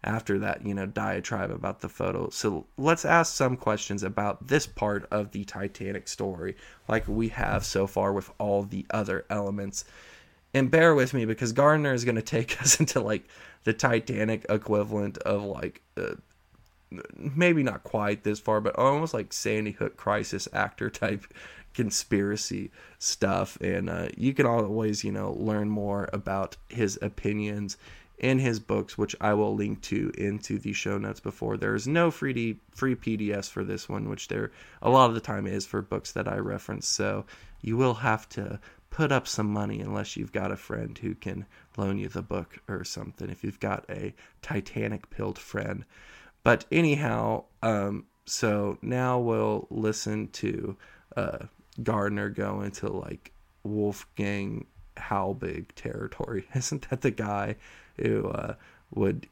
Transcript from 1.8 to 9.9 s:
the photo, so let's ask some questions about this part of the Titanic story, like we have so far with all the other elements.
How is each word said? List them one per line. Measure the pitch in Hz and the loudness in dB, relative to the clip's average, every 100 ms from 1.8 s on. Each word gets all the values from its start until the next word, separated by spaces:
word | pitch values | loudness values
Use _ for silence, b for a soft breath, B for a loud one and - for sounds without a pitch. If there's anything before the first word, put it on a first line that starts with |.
the | 92 | -10
photo, | - 92 95 87 | -4 -2 -2 -4
so | - 107 85 - - | -2 -2 -2 -6 -2
let's | 139 165 165 | 2 2 6
ask | 170 - | 4 4
some | - 131 127 | 2 0 2
questions | - 107 - 101 | 0 0 -2 -4
about | 95 98 101 95 123 | -2 -2 -2 -4 2
this | 147 - | 2 2
part | - 104 104 - | -2 -2 -2 -2
of | 104 104 | -2 -2
the | 101 | -6
Titanic | 101 - 98 - 95 98 - | -8 -6 -6 -6 -6 -6 -8
story, | - 98 90 92 - B B - | -4 -4 -4 -6 -8 B B -2
like | 113 - | -2 0
we | 107 113 | 0 0
have | - 101 104 | 0 0 0
so | 101 95 98 | 0 0 2
far | - 98 | 2 2
with | 98 - - | 0 -4 -4
all | 104 101 | 2 2
the | 101 98 - | 0 -6 -4
other | 107 98 95 - | -2 0 -2 -2
elements. | 104 101 101 98 98 - | -2 -2 -4 -6 -8 -12